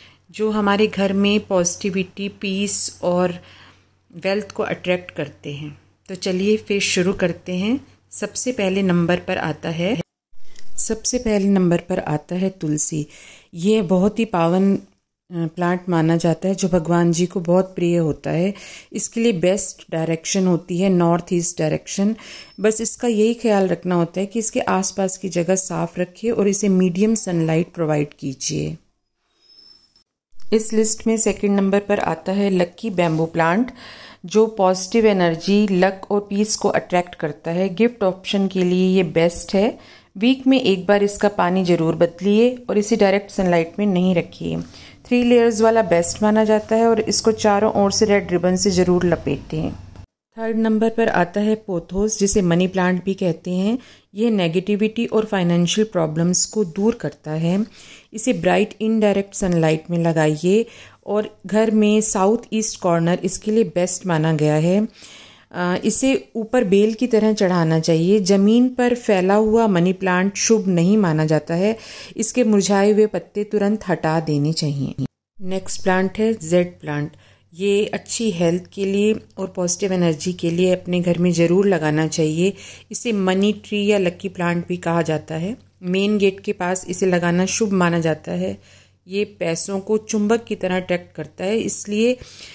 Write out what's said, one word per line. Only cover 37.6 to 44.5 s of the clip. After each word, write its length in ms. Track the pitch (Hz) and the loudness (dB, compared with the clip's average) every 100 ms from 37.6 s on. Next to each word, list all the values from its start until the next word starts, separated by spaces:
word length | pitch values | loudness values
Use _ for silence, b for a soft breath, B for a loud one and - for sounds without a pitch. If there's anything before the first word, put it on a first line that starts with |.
| 190 185 | -2 2
गिफ्ट 280 | 233 240 | 0 2
ऑप्शन 440 | 190 185 - 202 196 | -2 -2 -4 -2 0
के 160 | 190 | 0
लिए 320 | 180 180 185 185 | 0 2 2 2
ये 80 | |
बेस्ट 520 | 180 160 170 170 - 196 | 2 2 0 0 -2 2
है। 240 | 214 - B B B 196 | 0 -2 B B B -2
वीक 300 | 233 262 262 | 0 2 4
में 140 | 262 | 2
एक 240 | - 190 180 | 2 0 2
बार 180 | 202 | 2
इसका 240 | 202 202 208 | 2 0 -2
पानी 380 | 202 180 185 175 | 0 0 0 2
ज़रूर 300 | 175 165 160 | 2 2 2
बदलिए 720 | 170 - 190 208 240 247 - | 0 0 2 4 4 0 -4
और 80 | 196 | -2
इसे 180 | 202 226 | 0 2
डायरेक्ट 360 | 196 196 202 | 2 2 -2
सनलाइट 420 | - 185 170 165 - | -2 2 2 0 -2
में 60 | 208 | 0
नहीं 300 | 180 185 175 | 2 2 2
रखिए। 460 | - - 170 | -2 -8 -8